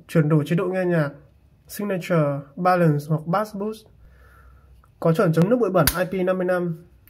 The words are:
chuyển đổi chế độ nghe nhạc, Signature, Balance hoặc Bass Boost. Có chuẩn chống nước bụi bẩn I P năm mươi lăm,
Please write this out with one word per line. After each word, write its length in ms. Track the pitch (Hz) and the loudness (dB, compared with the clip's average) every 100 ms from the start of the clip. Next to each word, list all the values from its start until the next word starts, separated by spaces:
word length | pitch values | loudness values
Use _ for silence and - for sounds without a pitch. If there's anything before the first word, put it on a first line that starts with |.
| - | -2
chuyển 220 | 165 151 | 0 4
đổi 140 | 156 147 | 2 2
chế 80 | 175 | -2
độ 100 | 180 | -2
nghe 200 | 185 180 | -2 0
nhạc, 240 | 170 143 - - _ _ _ - | 0 -2 -6 -20 _ _ _ -16
Signature, 720 | - 202 185 - 170 143 143 - - | -8 -6 -6 -2 0 0 -4 -8 -2
Balance 500 | 180 180 170 147 147 | 0 2 2 2 -2
hoặc 120 | 151 156 | -4 -2
Bass 300 | 190 214 208 | -4 -4 -6
Boost. 300 | 208 220 - _ - - - - - - _ - _ _ | -8 -10 -16 _ -20 -20 -20 -20 -20 -20 _ -20 _ _
Có 140 | 170 | 0
chuẩn 200 | 165 190 | 2 2
chống 160 | 160 180 | 2 2
nước 80 | 247 | 2
bụi 100 | 202 | 2
bẩn 160 | 185 139 - 185 | 2 2 0 -4
I 120 | 190 | -2
P 20 | 185 | -2
năm 120 | 185 | 0
mươi 100 | 180 | -2
lăm, 380 | 180 175 160 - _ | -2 -4 -8 -14 _